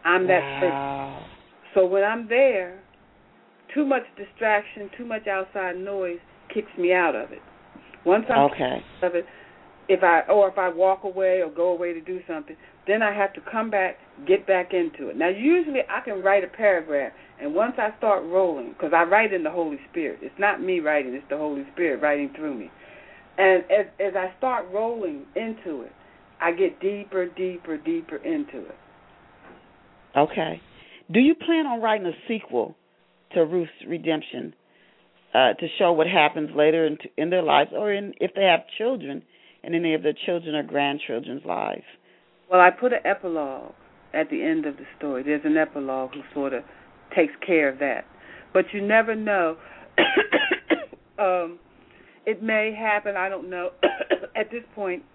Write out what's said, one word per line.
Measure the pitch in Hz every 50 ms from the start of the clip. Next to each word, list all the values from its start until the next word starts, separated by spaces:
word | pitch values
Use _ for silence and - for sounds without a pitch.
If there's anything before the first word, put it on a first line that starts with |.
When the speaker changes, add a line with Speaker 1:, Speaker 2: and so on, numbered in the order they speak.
| -
Speaker 1:
I'm | 165 175 185 185
that | 185 185 175 143 139 139 -
person. | - 180 139
Speaker 2:
Wow. | 139 139 139 139 139 139 139 139 139 - - - - - _ _ _ - - -
Speaker 1:
So | 196 185
when | 180 190 196 196
I'm | 208 220 233 233 214
there, | 226 247 277 262 233 196 180 175 180 196 - _ _ _ _ _ _ _ _ _ _ _ _ _ _ _ _ _ -
too | 285 302
much | 277 277 254 240 - _
distraction, | - 202 - _ - 226 220 214 208 208 - - 214 208 196 - -
too | 240
much | 233 220 220 220 214
outside | 196 190 190 190 - 202 190 180 180
noise | 180 185 202 202 196 190 180 175 175 _ - - - _ - -
kicks | 214 214 - - -
me | 175 175 180
out | 185 175 160 131
of | 110 123 -
it. | 110 - - - - - - - - - - - - - -
Once | 113 127 214 220 -
I'm | 226 135 143 143
Speaker 2:
Okay. | - - 147 127 131 - - - - - -
Speaker 1:
out | 180
of | 175
it, | 175 170 - - - - - - - - - - - - -
if | 196 175 190
I, | 180 170 160 - -
or | 190 208 202 190
if | 185 -
I | 185 180
walk | 170 165 185 190 190 190 -
away | 196 185 190 190 185 185 185 175
or | 160
go | 151 165 170 180
away | 180 170 175 175 170
to | 165
do | 160 175 185 185 185
something, | - 170 156 147 - 160 _ - - - _ _
then | - 202 220 226
I | 208 202
have | 208 196 196 196
to | - - -
come | - 220 220 226
back, | 214 202 185 180 - - - - - - 143
get | 147 185 - -
back | - 190 185 180 180 -
into | 185 170 160 - - 143 110
it. | -
Now, | 120 160 175
usually | 190 202 226 294 339 359 339 302 277 262 - -
I | 190 226 -
can | 254 208 190 180
write | 196 196 202 185
a | 175
paragraph, | - - 226 208 190 170 160 156 151 143 135 113 - - - - _ -
and | 131 147 151
once | 180 220 240 254 -
I | 220 214 214 -
start | - 220 202 185 -
rolling, | 165 175 185 190 175 160 139 120 - -
'cause | - - 156 175
I | 165 170
write | 170 190 214 226 208 196
in | 180 160
the | 156
Holy | 165 180 170 156 147 131 - -
Spirit. | - 175 160 131 85 - -
It's | - - -
not | 202 208 196 - -
me | 185 185 175
writing, | 156 151 151 147 139 127 123
it's | 139 143 -
the | 143
Holy | 147 151 151 147 139 139 139 -
Spirit | - 175 160 135 123
writing | 143 151 147 147 143 135
through | 135 151 156 151 139
me. | 117 98 80 - - - - - - - - - - - - _ -
And | 190 190 185 180 175 -
as, | 190 208 202 190 - -
as | 190 202 180
I | 196 185 190 - _
start | - 262 247 233 185 185 180
rolling | 202 220 226 240 233 208 175 151 139 143 - -
into | - 226 226 220 220 - 180 156 131 117
it, | 123 - _ - - _ - _ _ _ _
I | - 170 170
get | 170 190 175 - -
deeper, | 180 196 202 202 202 196 202 190 180
deeper, | 175 180 180 185 185 180 175 - 170 160
deeper | 151 151 160 165 165 160 - 160
into | - - - 165 151 143 - 139 127 90
it. | - - - - - _ - _ _ - _ _ _ _ _ - - - - _ _ _ _ _ _ _ _ _ _ -
Speaker 2:
Okay. | 135 147 - - - 160 160 165 170 _ - - - - - - - _ _
Do | 165 214
you | 254 294 330
plan | 320 - - 330 320 311
on | 277 240 233
writing | 220 226 220 214 190
a | 175 160 - - -
sequel | 233 214 - - - - - - 160 _ _ _ _ _ _ _ _ _ _ _ -
to | 190 165
Ruth's | 151 170 180 170 160 - - 202
Redemption, | - 170 165 160 160 156 151 147 - - 127 - - - _ _ _ _ _ _ _ _ _ _ _ _ _ _ _ -
uh, | 117 131 123 104
to | - 175 160 - -
show | 202 175 170
what | 156 160
happens | 165 185 180 151 147 151 165 156 147 -
later | 147 151 156 160 165 160
in, | 151 151 151 - - _
in | - 151 175
their | 180 180 170
lives, | 151 143 143 147 151 -
or | - 208 208 202
in, | 202 202 202 - -
if | - 185 -
they | - 196
have | 185 170 165 - - - -
children, | 214 240 269 226 151 139 139 160 - _ _ _ _ _ _ _ -
in | - 170
any | 165 170 165 156
of | 156 135
their | 156 147 - -
children | - 175 170 170 160 151
or | 151 139
grandchildren's | 117 - 143 143 139 143 147 - - 131 117 - - 127 139 -
lives? | - 87 - 52 52 50 50 - - - _ _ _ _ _ _ _ _ _ _ _
Speaker 1:
Well, | 180 185
I | 180 180
put | 185 - 240 247 233
an | - -
epilogue | 160 202 196 - 180 165 160 147 139 135 127 120 - - _ _ _ _ _ _ _ -
at | - 160 151
the | 151 - -
end | 160 160 156 151
of | 147 139
the | - - - - -
story. | - 147 135 127 135
There's | 143 151 147 147
an | 156 151
epilogue | 160 151 - - 147 139 135 131 131 131 127 -
who | 147 131 - -
sort | 147 139 139 131
of | 120 - - - - - - _ - - - -
takes | 196 165 147 - - -
care | - 180 160 151 139
of | 131 131
that. | 143 139 120 - - - - - - - - - - - -
But | 185 185 - -
you | 208 196
never | 202 214 226 226 220 220
know. | 220 214 214 202 196 170 160 165 165 - - - - - - _
<coughs> | - - 807 784 - 427 - - - - - - - - - - 679 622 - - - _ _ _ -
Um, | 208 190 185 180 175 165 175 175 _ _ _ _ _ _ _ - - - _ _ _
it | - 220 - 214
may | 220 220 214 214 220 214
happen. | 214 226 220 208 208 208 208 202
I | 190 180 196
don't | 196 185 - 180
know. | 185 175 175 180 - - - - 784 - -
<coughs> | - - - - - _
At | 226 214 214
this | 226 240 233 _ -
point | 214 202 185 180 165 139 _